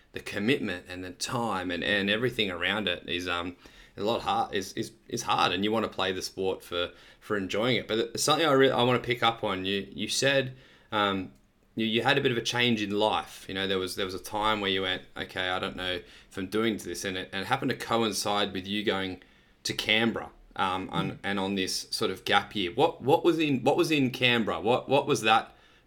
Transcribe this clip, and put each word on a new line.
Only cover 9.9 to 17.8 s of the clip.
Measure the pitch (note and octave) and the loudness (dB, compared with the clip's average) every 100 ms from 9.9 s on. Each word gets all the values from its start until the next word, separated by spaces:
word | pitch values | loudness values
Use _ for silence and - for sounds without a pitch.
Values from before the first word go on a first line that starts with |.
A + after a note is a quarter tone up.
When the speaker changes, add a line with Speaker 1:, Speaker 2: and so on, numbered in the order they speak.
Speaker 1:
you | - G#2+ | -8 -4
said, | - C3+ C#3 C3 - - - _ | 0 2 2 0 -8 -20 -20 _
um, | A2 G2+ F#2+ F#2 - _ _ _ - | 0 2 0 -4 -14 _ _ _ -4
you, | A2+ | 0
you | A2+ | 2
had | A#2 C#3+ | 2 2
a | |
bit | C3 | 2
of | A#2 | 0
a | |
change | A2+ A#2+ A#2+ A2 | 0 2 2 2
in | G2+ | 0
life. | G#2 G#2+ F2+ - - - | 2 2 2 -4 -12 -8
You | |
know, | F#2+ F#2+ | -4 -2
there | F#2+ | 0
was, | F#2 G2+ | -2 -4
there | F#2+ | -6
was | F#2 | -6
a | |
time | - G#2+ G#2+ G#2+ | -6 -2 0 2
where | G2 | 2
you | F#2+ | 0
went, | F#2 F#2 - - | 0 -4 -6 -10
"Okay, | F2+ F#2+ F#2 | -8 -4 -2
I | F#2 | -2
don't | F#2 - | -4 -4
know | F#2 F2+ - - - | -4 -4 -8 -18 -14
if | - | -10
I'm | F#2 | -4
doing | G#2 A2+ G2 | 0 0 0
this," | F2 F2 G2 | -4 -8 -6
and | F#2 | -6
it, | F2 | -6
and | G2 | -6
it | F#2 | -2
happened | B2 C3+ | 0 0
to | |
coincide | A#2 | -4